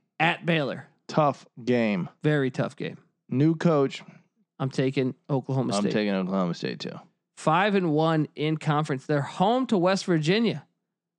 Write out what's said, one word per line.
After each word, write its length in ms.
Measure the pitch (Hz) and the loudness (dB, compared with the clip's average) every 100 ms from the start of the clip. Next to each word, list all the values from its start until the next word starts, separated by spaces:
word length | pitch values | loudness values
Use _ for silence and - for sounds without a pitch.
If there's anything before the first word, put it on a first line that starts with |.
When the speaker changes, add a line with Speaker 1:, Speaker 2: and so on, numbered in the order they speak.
| _ _ | _ _
Speaker 1:
At 260 | 160 170 156 | -2 0 -2
Baylor. 420 | 165 135 - - _ - | 0 0 -6 -12 _ -4
Speaker 2:
Tough 380 | - 147 123 - - | 2 2 0 -10 -10
game. 460 | 117 123 113 98 87 - | 0 2 2 0 -4 -4
Speaker 1:
Very 280 | 156 151 131 | -2 0 -2
tough 240 | 127 104 - | -2 -6 -6
game. 220 | - - _ _ _ | -10 -10 _ _ _
Speaker 2:
New 260 | 127 151 160 | 2 2 4
coach. 480 | 170 151 135 - - - _ _ _ _ | 4 4 2 -2 -14 -20 _ _ _ _
Speaker 1:
I'm 80 | 135 | -6
taking 460 | - 135 135 127 120 - | -2 -2 0 -4 -4 -4
Oklahoma 440 | 139 123 131 123 101 | -4 -2 -2 -2 0
Speaker 2:
I'm 60 | |
Speaker 1:
State. 100 | 104 | 0
Speaker 2:
taking 200 | 113 104 | 0 0
Oklahoma 400 | 98 92 95 87 | -2 -2 0 -2
State 260 | 85 - 60 | -2 -6 -8
too. 180 | - - - _ _ - | -10 -14 -20 _ _ -6
Speaker 1:
Five 380 | - 160 208 196 | 0 2 2 2
and 180 | 175 | 2
one 340 | 147 160 160 151 - | 2 2 2 -2 -2
in 220 | 151 156 | -2 -2
conference. 480 | 156 147 156 135 - | 0 0 0 -4 -2
They're 160 | 147 | -2
home 440 | 135 - 185 247 254 | -2 0 2 2 2
to 100 | 202 | 2
West 260 | 180 190 | 2 0
Virginia. 600 | - 170 151 208 226 151 - _ _ _ _ | 0 0 2 2 2 -2 -10 _ _ _ _